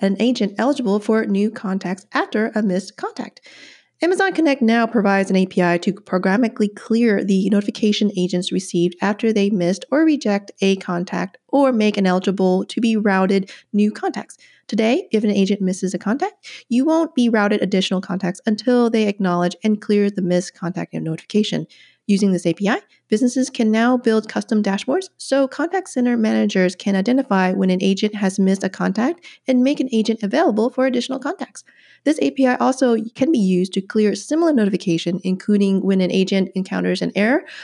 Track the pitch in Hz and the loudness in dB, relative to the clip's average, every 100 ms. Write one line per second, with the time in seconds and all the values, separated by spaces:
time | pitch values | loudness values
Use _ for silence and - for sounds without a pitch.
0 | 302 - 240 240 196 202 240 285 226 208 | -2 2 0 0 -2 0 -2 0 0 0
1 | 208 220 214 196 214 208 185 190 175 190 | 0 0 2 0 0 -2 -6 -6 -6 -8
2 | - 269 392 214 220 220 208 185 190 - | -6 -4 -2 -2 -2 -2 -2 -2 -4 -10
3 | 427 - - - - - - - _ - | -10 -10 -14 -16 -20 -20 -20 -20 _ -4
4 | 330 370 392 359 311 269 226 233 226 233 | -2 0 0 2 2 2 2 2 2 2
5 | 196 196 196 190 185 - 175 175 196 - | 2 2 2 2 2 2 2 2 0 -4
6 | - 185 190 208 226 - 208 202 - 226 | -4 -2 2 2 0 0 -4 -4 -2 2
7 | 233 196 196 190 190 202 202 - 214 208 | 2 2 2 2 2 0 0 0 0 2
8 | 208 190 180 180 185 185 - 175 175 - | 0 0 -2 -2 -2 -4 -2 0 0 0
9 | 196 208 226 214 202 208 175 190 - 285 | -4 0 0 0 0 0 0 -2 -2 2
10 | 320 277 208 202 202 - 196 190 190 175 | 2 2 0 -4 -6 -2 0 0 -2 -6
11 | 185 180 185 - _ 269 269 226 214 208 | -4 -6 -6 -10 _ 2 2 2 2 2
12 | 190 185 190 190 185 185 202 - 226 220 | 2 2 0 0 2 2 -2 -2 0 0
13 | 208 190 190 196 190 - _ 208 208 208 | 2 2 2 0 -2 -10 _ 0 0 0
14 | 392 - - - - _ - 208 226 320 | -6 -6 -10 -18 -20 _ -8 -2 0 0
15 | - 214 214 202 190 196 185 185 190 185 | 0 0 2 2 2 0 -2 -2 -4 -4
16 | 196 277 381 - - - - 240 302 320 | -4 -2 -4 -8 -20 -16 -4 0 2 2
17 | 320 - 240 220 202 208 190 190 - 185 | 0 0 2 2 2 0 0 0 0 -2
18 | 185 185 180 - - 208 254 247 233 226 | -4 -4 -4 -4 -4 -2 2 2 2 2
19 | 214 202 190 175 175 - 220 208 - 208 | 0 0 0 0 0 -2 -2 -2 0 2
20 | 202 202 180 180 180 - 175 180 160 165 | 2 0 0 0 -2 -8 -8 -8 -8 -6
21 | 160 160 - 208 208 156 160 - - _ | -6 -8 -2 -2 0 -4 -8 -14 -20 _
22 | - 196 202 175 170 165 202 381 - _ | -2 0 2 0 -2 -2 -2 -2 -6 _
23 | - 214 247 262 254 - 220 220 233 254 | -4 0 2 0 -2 0 0 2 2 2
24 | 226 220 220 214 - 214 202 202 - 349 | 2 0 0 -6 -2 0 0 -2 -2 -4
25 | 370 - - 269 269 - 339 381 370 254 | -4 -12 -2 0 0 -2 -4 -4 -4 -2
26 | 247 240 220 220 214 190 180 - 202 190 | 0 0 0 0 0 2 0 0 -2 0
27 | 202 262 269 190 185 190 190 180 185 190 | 0 0 2 2 2 2 0 2 0 0
28 | 214 208 190 196 190 190 190 - 180 202 | -2 -2 -2 2 2 2 -2 -4 -4 0
29 | 254 339 - - - 254 262 302 262 226 | -2 -4 -12 -10 0 2 2 0 0 0
30 | 220 220 202 262 349 214 240 - 262 247 | 0 -2 -2 0 2 2 0 0 -2 -2
31 | 240 262 285 392 277 - - _ _ _ | -4 -6 -8 -8 -12 -16 -20 _ _ _
32 | 277 311 269 269 254 247 240 262 254 226 | -2 0 0 2 2 2 0 2 2 2
33 | 220 - 269 254 190 180 185 196 190 214 | -2 -2 0 2 2 2 0 -2 -2 0
34 | 208 202 - 302 339 269 196 196 185 165 | 0 0 -2 0 2 2 2 0 -2 -2
35 | 170 175 185 185 - 208 196 190 190 190 | -2 -4 -4 -4 0 2 2 2 2 2
36 | 180 190 190 190 185 190 190 185 180 180 | 2 0 2 0 -2 -4 -6 -4 -2 -2
37 | 180 - 214 302 - - | -4 0 0 0 -4 -16